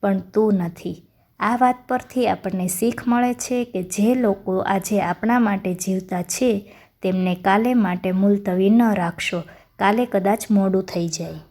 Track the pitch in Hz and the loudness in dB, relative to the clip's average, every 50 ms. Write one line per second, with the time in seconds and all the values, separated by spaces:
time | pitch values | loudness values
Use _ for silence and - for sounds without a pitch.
0 | - 196 196 190 185 - - 208 220 214 208 185 175 170 175 - - 175 165 - | -2 0 0 -2 -2 -2 0 2 2 4 4 2 0 -2 -6 -8 -10 -10 -10 -10
1 | - _ _ _ _ _ _ - 196 214 240 233 254 247 254 247 - - 254 247 | -14 _ _ _ _ _ _ -4 -2 0 0 2 2 2 2 0 -4 -4 -4 -4
2 | - - - 254 240 208 185 180 - 196 190 185 180 180 - - 226 233 233 233 | -4 -4 -4 -2 0 0 0 -2 -4 -4 -4 -2 -2 -4 -2 -2 -2 -2 -2 -2
3 | - 240 240 240 247 247 247 247 - - 254 247 240 240 - 185 180 185 - - | -2 0 0 2 2 0 -2 -4 -6 -4 -4 -4 -4 -4 -6 -6 -6 -6 -2 0
4 | 202 226 254 262 240 208 196 - - 185 185 190 - - 196 196 185 - 208 202 | 2 2 2 2 2 0 0 0 -2 -2 -2 -2 0 0 0 -2 -2 -2 -2 0
5 | - 170 180 - - 220 240 247 233 208 202 196 - 185 180 180 - 196 190 185 | 0 0 -2 -2 0 0 2 2 2 2 0 0 -2 -4 -6 -4 -4 -4 -4 -4
6 | 185 - 190 180 175 - - - 254 247 214 202 - - - - - _ _ _ | -4 -4 -6 -6 -6 -4 -4 -2 0 0 0 0 -4 -10 -20 -20 -20 _ _ _
7 | - 185 185 185 185 185 180 180 - 202 190 208 226 247 254 240 202 180 180 180 | -4 -2 -2 0 0 0 -2 0 2 2 2 2 2 2 2 2 2 2 0 -2
8 | - 190 185 185 196 202 202 202 202 190 180 185 190 196 220 233 240 226 208 190 | -2 -2 0 2 4 4 2 2 0 -2 0 2 4 4 6 6 4 4 2 0
9 | 175 170 170 - - - - 170 160 - - - _ _ _ - - 196 208 233 | 0 -2 -4 -6 -6 -6 -6 -6 -8 -8 -16 -20 _ _ _ -2 0 0 2 2
10 | 247 240 - 196 190 196 214 226 - - 214 196 196 190 185 190 190 185 - 180 | 0 0 -2 0 0 0 0 0 0 0 2 2 2 2 2 0 -2 -2 -4 -4
11 | 170 170 160 - 170 165 160 156 - - | -4 -4 -4 -6 -8 -10 -12 -14 -16 -20